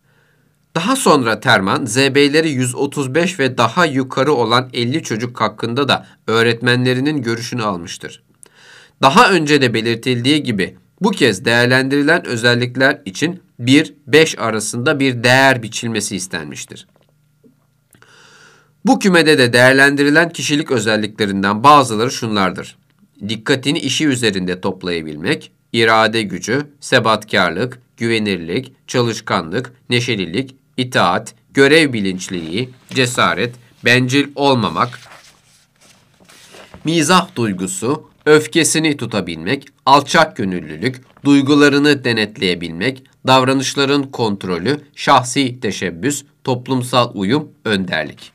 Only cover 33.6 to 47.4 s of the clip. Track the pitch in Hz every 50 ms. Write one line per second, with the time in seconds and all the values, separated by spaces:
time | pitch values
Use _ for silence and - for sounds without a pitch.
33.6 | _ _ _ _ - 117 120 127 131 127 131 143 143 143 - 135 143 139 135 120
34.6 | 107 113 80 90 120 123 - - - - - - - - _ _ _ _ _ _
35.6 | _ _ _ _ _ _ _ _ _ _ _ _ _ _ - - - - - -
36.6 | - - - - - 151 165 165 147 139 185 180 175 - - - 117 107 95 90
37.6 | 95 92 - - 110 120 151 156 - _ _ _ - 151 151 156 151 - - 165
38.6 | 151 - - 165 160 156 143 - 123 113 117 104 90 87 82 80 80 95 139 139
39.6 | - - _ _ - 127 139 143 143 - - 170 156 160 - - 107 95 90 87
40.6 | 80 76 78 78 98 127 127 - - _ _ _ - 143 143 139 135 135 151 143
41.6 | 143 143 135 143 143 147 143 131 123 127 113 110 107 104 - - 98 92 87 85
42.6 | 87 82 82 85 101 131 131 - - _ _ _ - 127 131 131 127 131 135 139
43.6 | 127 - - 147 139 135 143 143 135 127 - - 120 107 101 98 - 92 90 85
44.6 | 87 117 147 147 - _ _ - - 156 139 127 123 123 - 139 135 127 120 123
45.6 | - 107 90 - 101 90 85 82 92 139 143 143 - _ _ _ - 131 127 123
46.6 | 123 131 135 127 123 123 - 123 120 - - 101 95 95 123 151